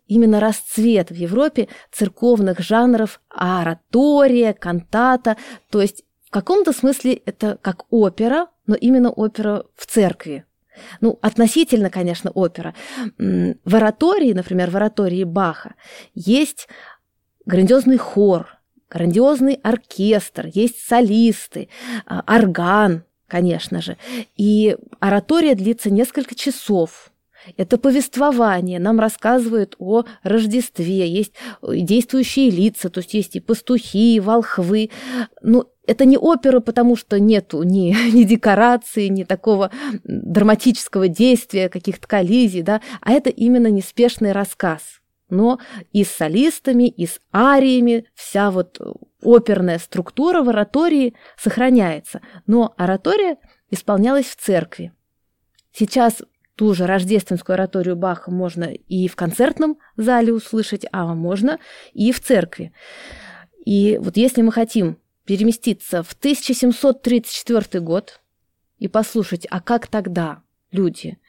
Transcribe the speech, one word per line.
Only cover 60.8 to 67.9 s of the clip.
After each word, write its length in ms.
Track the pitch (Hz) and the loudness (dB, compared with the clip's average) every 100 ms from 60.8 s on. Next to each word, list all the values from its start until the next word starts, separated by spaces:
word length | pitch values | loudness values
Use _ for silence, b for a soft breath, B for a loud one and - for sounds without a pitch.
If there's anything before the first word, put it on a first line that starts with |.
| - | -8
а 220 | 196 170 | -6 -6
можно 440 | 165 170 196 247 320 B B B | -4 -4 -2 -2 -2 B B B
и 180 | - 214 | -2 -2
в 80 | 247 | -2
церкви. 540 | - 226 170 - 170 B B B B B B B B _ | 0 0 0 -8 -16 B B B B B B B B _
И 340 | - 202 202 214 | -2 2 2 0
вот 160 | 185 208 | -2 0
если 240 | 254 240 | 2 2
мы 100 | 226 | 2
хотим 460 | 226 226 226 170 165 _ _ | 2 -2 -2 -2 -4 _ _
переместиться 800 | - 196 220 226 - 196 - 175 | -6 0 0 0 -4 -6 -6 -8
в 120 | 165 | -8
тысяча 380 | - 277 294 - | -6 -4 -2 -4
семьсот 480 | 247 247 240 277 254 | -2 0 2 0 0
тридцать 320 | 254 240 233 | 0 -2 -2
четвёртый 480 | - - 233 208 185 | -10 -4 -4 -2 -6
год 400 | 165 | -4